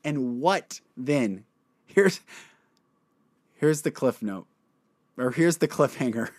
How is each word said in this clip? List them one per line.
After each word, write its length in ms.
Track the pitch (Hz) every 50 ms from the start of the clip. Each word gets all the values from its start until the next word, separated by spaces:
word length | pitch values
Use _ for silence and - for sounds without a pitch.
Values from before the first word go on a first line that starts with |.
| -
And 360 | 151 151 143 127 123 120 123
what 400 | 139 180 196 170 - - - - _ _ -
then? 500 | 131 127 135 147 139 120 104 95 95 - _ _ _ _ _ _ _ _
Here's, 360 | _ - 196 202 190 180 - _ - - - - - _ _ _ _ _ _ _ _ _ _ _ _ _ _ _ _ _ _ _ _ _ -
here's 240 | 147 151 156 147
the 100 | - 151
cliff 300 | - - 143 127 117 -
note, 260 | 110 104 95 92 - _ _ _ _ _ _ _ _ _ _ _ _ _ - -
or 140 | 127 131
here's 260 | 123 160 165 175 165 -
the 100 | 156 -
cliffhanger, 640 | - - 147 135 - - 143 123 110 113 113 - -